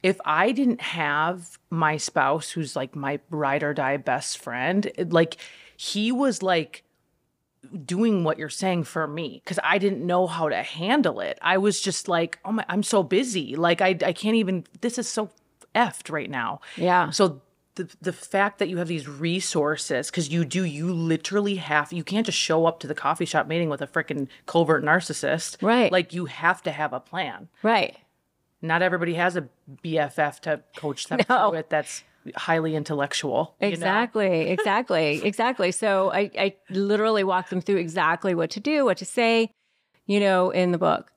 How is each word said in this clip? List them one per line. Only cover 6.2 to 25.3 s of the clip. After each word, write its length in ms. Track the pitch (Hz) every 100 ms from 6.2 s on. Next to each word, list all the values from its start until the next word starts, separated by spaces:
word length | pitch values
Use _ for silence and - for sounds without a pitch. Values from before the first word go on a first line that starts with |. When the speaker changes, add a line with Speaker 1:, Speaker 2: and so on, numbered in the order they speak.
| 269 190
Speaker 1:
like, 400 | 190 175 151 - _ _ _ _ _ _ _ _ 135 170
doing 400 | 131 175 226 202
what 140 | 160 -
you're 100 | 147
saying 340 | - 190 175
for 240 | 147 165 151
me 340 | 151 151 - -
'cause 120 | 175
I 160 | - 190
didn't 260 | 196 180
know 220 | 175 180 185
how 220 | 165 156
to 140 | 98
handle 580 | - 160 180 294 190 107
it. 180 | 82 -
I 160 | - 190
was 220 | 202 185
just 280 | 196 - -
like, 320 | 170 170 -
"Oh 60 | 190
my, 140 | 220 -
I'm 140 | 185
so 220 | 208 208
busy. 500 | 170 185 254 190 139
Like, 260 | 139 170 170
I, 160 | 190 185
I 80 | -
can't 220 | 175 208
even, 320 | 226 190 185 - -
this 180 | 240 240
is 100 | 233
so 220 | - 214 _ _ _ -
effed 360 | 220 233 - -
right 180 | 151 131
now." 320 | 135 113 147 - -
Speaker 2:
Yeah. 340 | 175 180 156
Speaker 1:
So 300 | - 190 135 _ _ _ -
the, 120 | 180 -
the 120 | 180
fact 460 | 170 - 196 202 -
that 100 | 190
you 100 | 175
have 100 | 170
these 200 | 165 139
resources, 1000 | 139 165 180 - 165 147 151 - 131 147
'cause 180 | - 147
you 160 | 165
do, 200 | 147 180
you 280 | 180 143 170
literally 640 | 170 165 160 - 202 202 190
have, 360 | 147 151 147
you 100 | 175
can't 240 | - 202 226
just 100 | -
show 300 | - 165 165
up 140 | 165
to 80 | 139
the 80 | 156
coffee 280 | 139 160 165
shop 200 | 156 -
meeting 220 | 165 165
with 120 | 143
a 60 | 143
frickin' 400 | 165 156 147 135 - -
covert 380 | 170 156 160
narcissist. 800 | 147 175 180 - 139